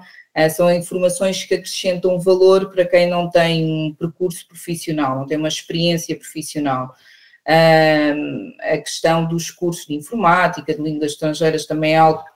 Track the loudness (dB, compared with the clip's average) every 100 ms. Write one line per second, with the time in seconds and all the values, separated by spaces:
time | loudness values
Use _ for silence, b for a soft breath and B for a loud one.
0 | B B B 0 0 2 2 2 -2 -2
1 | -2 0 -2 -2 -4 -4 -4 -6 -4 -2
2 | 0 0 2 4 6 6 2 0 2 2
3 | 2 0 0 2 2 2 0 -2 -4 -6
4 | -8 -4 -6 -6 -16 -16 -10 -8 -6 -2
5 | -2 -4 -4 -4 -4 -6 -6 -2 0 0
6 | -4 -10 -10 -12 -10 -4 -2 -2 -6 -12
7 | b b b b 2 4 6 6 6 4
8 | 2 -2 -4 -8 -10 -10 -4 -4 -4 -2
9 | 0 2 0 -4 -6 -6 -6 -6 -8 -10
10 | -8 -2 2 4 2 -2 -6 -4 -4 -4
11 | -4 -4 -4 -2 0 -2 -4 -2 0 4
12 | 4 2 -6